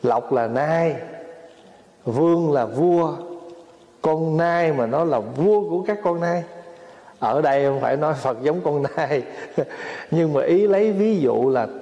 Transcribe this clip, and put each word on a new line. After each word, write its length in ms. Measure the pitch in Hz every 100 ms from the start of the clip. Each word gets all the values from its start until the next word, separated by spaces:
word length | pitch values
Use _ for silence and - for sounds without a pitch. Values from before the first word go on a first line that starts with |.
Lộc 300 | 127 117 120
là 140 | 131 113
nai, 480 | 120 151 165 170 131 - - - - - - - - - _
Vương 480 | - 117 165 170 165
là 120 | 139
vua. 520 | 113 123 175 175 160 147 - - - - - - - -
Con 340 | 156 156 165 156
nai 360 | 170 170 165
mà 140 | 143 113
nó 180 | 139
là 140 | 165 127
vua 520 | 107 127 185 208 175
của 140 | 175 190
các 120 | 208
con 160 | 185 170
nai. 240 | 170 175 170 - - - - - - -
Ở 240 | 110 131
đây 220 | 147 139
không 160 | 139 135
phải 160 | 127 139
nói 180 | 151
Phật 280 | 143 131 120
giống 180 | 139 175
con 180 | 170 147 139 -
nai, 260 | 139 143 120 - - -
<laughs> 540 | 139 - - - -
nhưng 220 | 160 160
mà 100 | 143
ý 240 | 131 175 208
lấy 260 | 196 220
ví 240 | 196 214 208
dụ 340 | 127 113 131
là 160 | 131 110 -